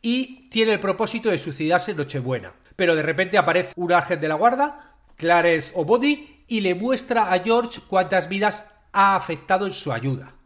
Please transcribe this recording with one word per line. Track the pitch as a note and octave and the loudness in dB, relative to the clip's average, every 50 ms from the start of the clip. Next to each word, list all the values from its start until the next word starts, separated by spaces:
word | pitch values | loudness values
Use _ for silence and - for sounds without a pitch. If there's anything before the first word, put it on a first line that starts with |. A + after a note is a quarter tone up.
Y | _ A#3 A#3 B3+ C4 - - - - _ | _ -2 -2 -2 -2 -6 -10 -20 -20 _
tiene | - A3 A3 A3 G#3+ | 0 2 2 2 2
el | G3+ | 0
propósito | - F#3+ F#3+ - A3 G3+ - A3+ - A3+ | 0 -2 -2 0 -2 -4 -4 -4 -2 0
de | F#3+ D#3 | -2 -2
suicidarse | - F3 C#3 - D#3+ D#3 E3+ F3+ F3+ - | -2 -6 -8 -4 0 2 2 2 2 0
en | G3+ D#3 | -4 -4
Nochebuena. | C#3+ C#3 - C#3 B2 B2+ B2+ A#2 G2 F#2 - _ _ _ - | -6 -4 -4 -6 -4 -4 -4 -6 -6 -12 -20 _ _ _ -4
Pero | - F3+ E3+ E3 | -2 2 2 2
de | D#3 D3+ | 2 2
repente | D3+ D#3+ D3 F#3+ F#3 F3+ G3+ | -2 0 -2 -2 0 2 2
aparece | F3 E3+ E3 F3+ F3 F3+ - | 2 4 2 0 0 -2 -6
un | - F3+ E3+ F3 | -6 -2 2 2
ángel | F3 - - F#3 D#3 | 2 2 2 -4 -2
de | D3+ D#3 | -2 -2
la | D#3 | 0
guarda, | D3+ G3+ A#3+ B3 C4 C#4 D4 C#4+ - - - _ _ _ _ _ | 4 4 2 4 4 -2 -2 -2 -10 -20 -20 _ _ _ _ _
Clarence | _ D3+ E3+ E3+ E3+ E3+ E3+ E3 D#3+ D3 - - | _ 0 2 4 4 4 4 2 2 -2 -6 -4
O'Body, | F#3 D#3 D3 A3 B3 B3 C#4+ D4 C#4+ - - - _ _ _ | -4 0 2 2 2 2 0 0 0 -4 -20 -20 _ _ _
y | A#3+ A3 | -4 -2
le | G3 F#3 F3+ | 0 0 -2
muestra | F3 G#3 B3 C4 A#3+ - - A#3+ A3+ G#3+ F#3 | -2 -2 -2 -2 -4 -2 -2 0 0 0 2
a | F#3 F#3 | 0 0
George | F3+ A3 A3+ A#3+ A#3+ A#3 - - - - | 2 2 2 2 2 -2 -8 -12 -12 -2
cuántas | G3 F#3+ F#3 - G3 F#3 D#3 D3+ | 0 0 0 2 0 -2 0 -2
vidas | F#3 G3 G#3 G#3 - - - - _ _ _ _ | -4 0 0 -2 -2 -4 -14 -18 _ _ _ _
ha | - G3+ G3 G3 G3 | 2 4 4 4 4
afectado | F#3 - - E3 C#3+ - - F#3+ F#3+ G3+ | 2 0 -4 -8 -10 -2 0 0 0 0
en | F#3+ F#3+ | -2 -6
su | - - D3+ B2 | -8 -6 -6 -6
ayuda. | A2+ A#2 C3+ C3 - - - - - _ | -4 -4 -4 -6 -6 -8 -16 -20 -20 _